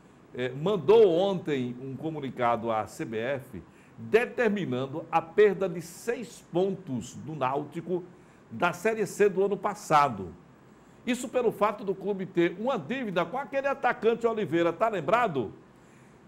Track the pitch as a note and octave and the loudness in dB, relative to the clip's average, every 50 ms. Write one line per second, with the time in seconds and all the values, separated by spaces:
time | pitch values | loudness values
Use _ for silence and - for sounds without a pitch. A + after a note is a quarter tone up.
0 | - - - - - - - B2 B2 B2+ B2 C#3 D3+ F#3 G#3+ F#3+ C#3 C#3 G#3 A#3 | -20 -20 -20 -20 -20 -14 -8 -6 -4 -4 -4 -2 0 0 0 2 6 8 8 10
1 | A3 F#3+ D#3+ E3+ F#3+ G3 G3 F3+ - - D3 C3 B2 B2 B2 B2 C3 C3+ C3 B2+ | 10 8 6 4 2 2 0 -2 -2 -2 -2 -2 -2 -4 -6 -8 -10 -10 -10 -8
2 | C#3+ D#3+ D#3+ D3+ C#3 C3 - B2 B2 A#2 A#2+ A2 G#2+ A#2 A2 A2 G#2 F#2+ - - | -8 -8 -6 -6 -8 -8 -4 0 2 2 2 2 0 0 -2 -2 -2 -4 -6 -10
3 | - A#2+ A2+ G#2+ A2+ B2+ C#3+ B2+ B2+ - - F2 D#2+ - - - - - - - | -8 -6 -6 -4 -4 -4 -4 -6 -8 -10 -14 -16 -16 -18 -20 -20 -20 -20 -20 -16
4 | A2+ A2+ - A3 B3 - - - B3 A3 G3+ G#3 E3+ C3 B2+ B2 C3 C#3 C3+ D#3+ | -2 2 2 2 2 2 -2 0 0 0 0 0 -2 -2 -2 -2 -4 -4 -6 -8
5 | - - - E3 D#3+ - - - G#3+ G#3 F#3 E3+ F#3+ F3+ E3 F3 D#3+ - - - | -6 -2 0 0 0 0 4 6 6 6 6 4 -2 -4 -4 -6 -10 -12 -14 -12
6 | - - A#3+ C#4 A3 - - - - - - E3+ F#3 G3 F#3+ - - - C3 A#2+ | -6 -6 -6 -6 -6 -12 -14 -18 -12 -4 0 0 0 0 0 -4 -6 -8 -6 -6
7 | F2+ - - G#2 G2+ C#3+ D#3+ D3+ C3 B2+ C#3 C#3+ D3 C3+ - E3 D#3 D#3+ F#3 E3+ | -6 -8 -12 -14 -12 -10 -6 -2 -2 -2 0 -2 -4 -6 -8 -10 -6 -4 -4 -4
8 | F3+ - - - - - - - - - A#2 A2+ - F3 D#3+ - - A3 A3+ A3 | -4 -8 -18 -20 -20 -20 -20 -20 -20 -14 -6 0 0 0 0 0 -2 -2 0 0
9 | G3+ - F#3+ - G#3 G#3 F3+ F#3 G3 G3 G3+ - - G#3+ G3 - - - D#3 D3 | -2 -2 0 2 2 2 4 2 0 0 0 -2 -4 -4 -6 -6 -2 2 4 6
10 | C#3+ C#3+ A#2 F#2+ F#2+ E2+ E2 - - - - - - - - - - - - - | 6 4 2 -2 -8 -10 -12 -16 -20 -20 -20 -20 -20 -20 -20 -20 -20 -20 -20 -10
11 | - A3+ B3 A#3+ C4 A#3+ - B3+ A#3+ A3 - - G3+ G#3+ G#3+ G#3 G3+ F#3+ F#3+ F#3+ | -4 -4 -4 -4 -4 -4 -2 0 0 0 0 2 2 0 0 -2 -4 -6 -4 -4
12 | E3 G3 G#3 F#3 F#3+ - - F3 E3+ F3 F3 F3+ G#3+ - - G#3+ C#3 C3+ B3 C4+ | -2 -4 -4 -4 -6 -4 0 2 2 2 2 -2 -2 -2 -2 -2 -2 -4 -4 -4
13 | C4 G#3 F3 F3+ E3+ F3 F3 C4 C#4+ - - C4+ C4+ C#4 C#4 C4+ - B3 A#3 - | -4 -2 0 -2 -2 -2 -2 -6 -6 -4 -4 -2 0 -2 -2 0 0 0 0 2
14 | - A3 A#3 A3+ A#3 A#3 A3+ A3 G#3 C#3+ C#3+ E3+ E3+ E3+ E3 E3+ A3 A#3 A3 F#3 | 2 2 2 2 2 0 0 0 -2 0 2 2 2 2 2 2 0 0 0 0
15 | D3+ C#3 G3+ A#3 B3 A3 D3+ C3+ A2 F#2 - - - - - - - - - - | 0 2 2 2 2 2 0 -2 -4 -4 -6 -14 -20 -20 -20 -20 -20 -20 -20 -20
16 | - - - - - | -20 -20 -20 -20 -20